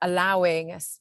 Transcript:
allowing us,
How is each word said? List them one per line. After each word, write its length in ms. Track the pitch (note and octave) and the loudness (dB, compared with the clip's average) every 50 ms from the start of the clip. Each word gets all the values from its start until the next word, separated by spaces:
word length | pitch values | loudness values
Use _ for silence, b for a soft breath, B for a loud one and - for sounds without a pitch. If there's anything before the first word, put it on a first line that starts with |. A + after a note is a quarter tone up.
allowing 680 | - F3+ F3+ F3+ F3+ F#3+ G3 F#3 F3+ F3 E3 E3 D#3+ E3 | -2 0 2 2 2 2 2 4 4 2 2 0 -2 -6
us, 280 | F3 E3 - - - - | -10 -12 -12 -12 -14 -16